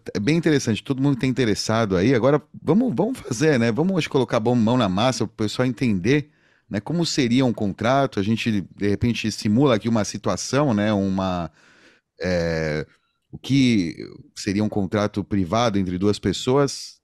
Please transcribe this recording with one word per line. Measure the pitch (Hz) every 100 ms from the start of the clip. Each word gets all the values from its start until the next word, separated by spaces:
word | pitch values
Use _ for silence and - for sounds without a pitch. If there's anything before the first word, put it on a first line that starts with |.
| -
é | -
bem | 104 165
interessante, | 165 143 - 104
todo | - 131
mundo | 139 135
que |
tá | 131
interessado | 123 120 95 - 113 113 92
aí. | 101
Agora | 135 120 147 - -
vamos, | - 180 254
vamos | 120 202 262
fazer, | - 113 156 135
né? | 117
Vamos | 110 175 190
hoje | 147
colocar | 143 120 123
a |
mão | 113 123 110 127
na | 107
massa | 92 127 123 110
pro | -
pessoal | 107 - 127
entender, | 123 127 98 90 147 143 _ _ _ -
né, | 101
como | - 165
seria | 165 - 123 120
um | 131
contrato. | 107 104 87 107 135 139 -
A |
gente, | 98 113 - 104 87 -
de | 101
repente, | 101 120 113 110
simula | - 107 107 147
aqui | 110 113
uma | 113
situação, | 101 104 - 92 - 131 147
né? | 104 104
Uma, | 104 98 95 95 90 82 _ _ _ _ _ _ -
é, | 90 87 82 82 80 76 69 _ _ _ _
o | -
que | - 135 127 113 85 - 50 - - -
seria | - 98
um | 107
contrato | - 95 107 104 -
privado | 92 104 87 107 120 101
entre | 90 90
duas | 101 104
pessoas, | 101 87 - 135 143 - - -